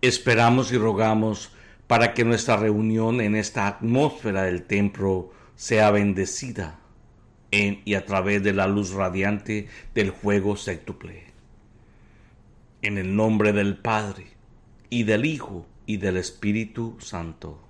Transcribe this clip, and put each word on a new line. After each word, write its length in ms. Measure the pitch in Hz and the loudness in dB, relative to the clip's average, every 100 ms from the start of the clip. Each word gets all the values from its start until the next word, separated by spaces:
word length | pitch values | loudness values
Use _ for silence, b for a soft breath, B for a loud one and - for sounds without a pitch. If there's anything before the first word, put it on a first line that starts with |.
Esperamos 680 | 127 120 - 113 117 123 120 | 2 0 2 4 6 4 2
y 60 | 123 | 2
rogamos 720 | 110 101 110 110 110 104 - B B B - | 2 2 2 2 0 -2 -8 B B B 0
para 260 | 117 113 | 2 4
que 100 | - | 2
nuestra 320 | 117 117 - 110 | 2 2 2 2
reunión 640 | 107 104 110 110 113 123 | 2 2 2 0 0 0
en 160 | 107 107 | 0 0
esta 320 | 104 - 101 | -2 -2 -4
atmósfera 760 | 101 113 120 151 - 113 98 | -2 0 2 2 0 -4 0
del 200 | 95 90 | 0 -2
templo 680 | - 101 101 - 98 95 90 B B B | -2 0 0 0 0 0 -4 B B B
sea 360 | - 110 107 | -2 4 6
bendecida 880 | 104 101 95 95 - 135 107 85 76 - - - - - _ _ | 6 2 0 -2 -6 -10 -8 -10 -12 -20 -20 -20 -20 -20 _ _
en 300 | 101 101 101 | 0 0 -2
y 120 | - 101 | -2 -4
a 100 | 95 | 0
través 360 | 98 95 101 | -2 0 0
de 120 | 98 | 2
la 140 | 98 98 | 2 2
luz 260 | 101 98 | 2 -2
radiante 760 | 95 95 90 98 104 - 107 101 B B | -2 -2 0 -2 -2 -4 -8 -8 B B
del 200 | - 98 | -2 -2
fuego 420 | - 104 101 98 98 | 0 0 2 0 -2
séptuple. 720 | - 87 - - 87 87 - - - - - b b b b b b b - - _ _ | -6 -10 -10 -14 -14 -18 -20 -20 -20 -20 -20 b b b b b b b -20 -20 _ _
En 160 | 104 101 | -6 -4
el 160 | 92 101 | -2 0
nombre 360 | 110 110 104 | 2 2 2
del 260 | 104 101 98 | 2 0 -2
Padre, 500 | - 110 104 95 - - - - - - - | -2 -2 -2 -10 -18 -20 -20 -20 -20 -20 -6
y 140 | 120 | -2
del 220 | 110 107 143 | 2 2 0
Hijo, 400 | 151 110 95 82 - - | -4 -10 -14 -16 -20 -8
y 120 | 107 | -4
del 180 | 95 92 | 0 -2
Espíritu 800 | 87 - 104 107 110 - 117 117 | -4 -6 -2 -2 -2 -6 -8 -8
Santo. 640 | - 90 82 80 80 76 - | -12 -10 -10 -10 -14 -16 -20